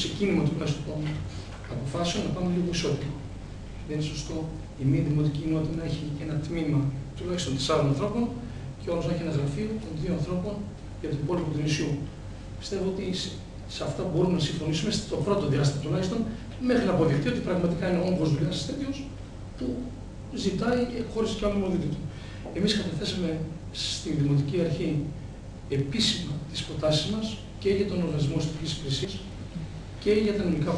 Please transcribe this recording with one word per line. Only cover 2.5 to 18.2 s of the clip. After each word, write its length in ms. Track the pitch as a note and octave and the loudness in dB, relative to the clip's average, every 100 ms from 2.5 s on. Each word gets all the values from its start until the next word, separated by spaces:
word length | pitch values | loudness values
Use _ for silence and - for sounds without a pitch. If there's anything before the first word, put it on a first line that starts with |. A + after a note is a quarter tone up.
| F3 | 2
λίγο 140 | E3 - | 2 2
ισότιμα. 400 | D3+ - - - - - - - - - - | 2 0 -2 -6 -8 -10 -10 -10 -10 -8 -4
Δεν 80 | D3+ | -2
είναι 120 | D3+ | -2
σωστό 220 | - - D#3+ D#3 - - - | -4 -4 -4 -4 -6 -8 0
η 20 | C3+ | 4
μη 80 | D3 D3+ | 4 4
δημοτική 320 | D3 D3 - | 4 4 2
κοινότητα 300 | D#3+ D#3 D#3 D#3+ | 2 2 2 -2
να 40 | D#3+ | -2
έχει 140 | - C#3+ C#3+ D#3 | -2 -4 -4 -2
ένα 100 | D#3 - | -2 -2
τμήμα 340 | E3+ D3+ C#3 C3+ - - - | 0 2 2 2 -2 -6 -6
τουλάχιστον 340 | F3 F3 C3+ C3 | -4 -2 0 0
τεσσάρων 300 | - D#3 C#3 | 2 4 4
ανθρώπων 300 | C#3 G#3 A#3 A#3 - - - - - | 4 2 2 0 -2 -8 -8 -8 -6
και 80 | - | -2
όλος 120 | E3+ F3 | 0 0
να 60 | |
έχει 80 | E3+ E3 | 0 0
ένα 80 | C#3+ | 0
γραφείο 300 | C#3 G#3 G#3+ A3 | 0 0 -2 -4
των 80 | - D#3 | -4 -2
δύο 100 | F3+ F3 | 0 0
ανθρώπων 360 | F3+ F3+ G#3 G#3 - - - - | 0 0 -2 -4 -6 -10 -10 -8
για 80 | D3+ | -4
το 40 | C#3 | -2
υπόλοιπο 240 | - F3 D#3 | 0 0 0
του 60 | C#3+ D3 | 0 2
νησιού. 240 | - D3+ C#3+ - - - - - - | 2 0 -2 -4 -8 -10 -10 -10 -10
Πιστεύω 240 | - G3 F#3+ | -4 -2 0
ότι 120 | F#3+ F#3 F3+ | 0 -2 -2
σε, 60 | - - - - - | -4 -6 -10 -10 -10
σε 60 | - C#3+ | -4 -4
αυτά 140 | - F3+ | -2 0
μπορούμε 240 | D#3+ F#3 D#3+ | 4 4 4
να 60 | D3 | 2
συμφωνήσουμε 420 | - D3+ - G#3 - | 0 0 0 2 0
στο 160 | - - - | 0 0 2
πρώτο 180 | G3 C#3+ | 2 4
διάστημα 280 | D3 C#3+ - | 4 4 2
τουλάχιστον, 360 | D#3 F#3 F#3+ A3+ - - - - B3 | 0 2 2 0 0 -4 -8 -2 4
μέχρι 160 | A#3 F#3+ | 4 6
να 40 | F3+ | 6
αποδειχτεί 300 | D#3 C#3 A#3+ | 6 6 4
ότι 100 | - F3 | 0 2
πραγματικά 360 | F3+ E3+ - F#3 | 2 2 2 2
είναι 140 | F3+ F#3 | 4 4
όγκος 180 | E3 | 4